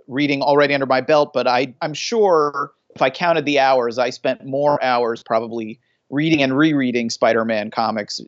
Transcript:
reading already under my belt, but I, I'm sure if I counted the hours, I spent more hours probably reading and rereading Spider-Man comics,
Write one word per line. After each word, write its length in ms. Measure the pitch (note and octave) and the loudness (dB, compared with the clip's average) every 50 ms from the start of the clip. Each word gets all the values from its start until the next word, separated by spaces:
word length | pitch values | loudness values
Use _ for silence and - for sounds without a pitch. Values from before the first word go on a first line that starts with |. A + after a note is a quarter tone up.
| _ - | _ -10
reading 340 | B2 C3+ D3 C#3 C#3 C#3 | -4 -2 0 0 0 0
already 320 | C#3 C#3+ C#3+ D3 D3 D3 C#3+ | 0 2 4 4 4 2 2
under 120 | C#3 C3+ | -2 0
my 160 | B2+ C3 C3 | 0 0 0
belt, 320 | B2+ C3 D#3 D3+ D3 C#3+ - | 2 2 2 2 2 2 -2
but 140 | C3 A#2+ B2+ | -2 0 0
I, 280 | B2 B2 B2 C3 A#2 _ | 0 0 0 -2 -6 _
I'm 120 | E3+ D#3 D#3 | -8 -8 -8
sure 800 | - - - A#3 A3+ G#3 G3 E3+ D#3+ D3 D3 C#3+ - D3+ - _ _ _ _ _ | -8 -8 -4 0 2 2 4 4 4 2 0 -2 -6 -10 -10 _ _ _ _ _
if 60 | - | -2
I 80 | D3+ C3 | -2 -2
counted 340 | C3 - F3+ E3+ E3 D#3+ D3 | 0 0 0 0 0 0 0
the 160 | D3 C#3+ C#3+ | 0 0 2
hours, 380 | C3+ C3+ C3+ C3 A#2+ A#2+ A2+ B2 | 4 4 4 2 0 -2 -2 -2
I 120 | B2 B2 | -4 -4
spent 360 | B2+ - - C3+ B2+ - - | -4 -4 -4 -4 -4 -4 -8
more 360 | C3+ C3+ C#3 C#3+ D3 C#3+ D3 | -8 -4 -2 0 0 0 0
hours 400 | - C3 B2 A#2+ A#2+ A#2 A#2 A#2 | 0 0 0 0 0 -2 -4 -6
probably 600 | - - A#2 A2 A#2 A2+ A2 A#2 A2+ A2 G#2 - _ _ _ _ _ _ | -6 -4 -2 -2 -2 -4 -8 -10 -10 -10 -12 -16 _ _ _ _ _ _
reading 320 | C3+ C#3+ D#3 E3 D#3+ D3 | -4 -2 0 2 2 2
and 160 | C#3 C3 C3 C3+ | 2 2 2 2
rereading 520 | D#3 D#3+ D3+ C#3 C3 B2+ A#2 A#2+ A#2 A2+ | 2 2 2 2 0 0 0 -2 -2 -4
Spider-Man 600 | - - - A2+ A2+ A2+ A2+ A#2 A2+ G#2+ G#2 A2 | -2 0 2 2 2 2 0 0 -2 -2 -4 -4
comics, 500 | - - A2+ A2 G#2+ A2 G#2 - - - - | -4 -2 -2 -2 -2 -4 -8 -8 -12 -14 -14